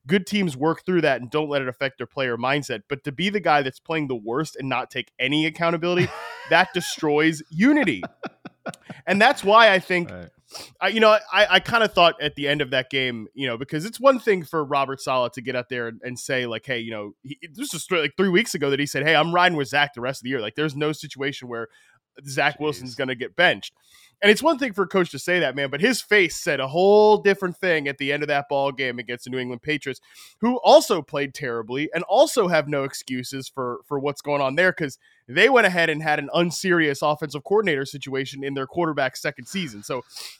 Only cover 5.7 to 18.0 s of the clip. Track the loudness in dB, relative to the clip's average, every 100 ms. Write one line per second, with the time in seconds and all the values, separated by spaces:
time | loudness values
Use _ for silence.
5.7 | 0 0 2 0 -2 -14 -10 2 2 4
6.7 | -2 -6 -4 0 2 2 0 -4 2 4
7.7 | 4 2 -2 -6 _ -16 _ -20 _ -16
8.7 | -16 -16 -8 -2 4 4 4 6 8 8
9.7 | 6 2 -4 -4 -10 -16 _ _ -20 -18
10.7 | -4 -2 4 6 6 4 2 4 2 2
11.7 | 0 2 6 4 4 -4 -4 -2 -2 -2
12.7 | -4 -2 -2 -4 -6 -10 -8 -6 -6 -6
13.7 | -8 -8 2 2 4 2 -2 -2 -4 -2
14.7 | -2 -2 -6 -4 -2 -2 -6 -8 -6 -6
15.7 | -6 -6 -8 -12 -10 -6 -4 -4 -6 -6
16.7 | -8 -6 -10 -12 -14 -18 -18 -16 -12 -10
17.7 | -8 -4 -2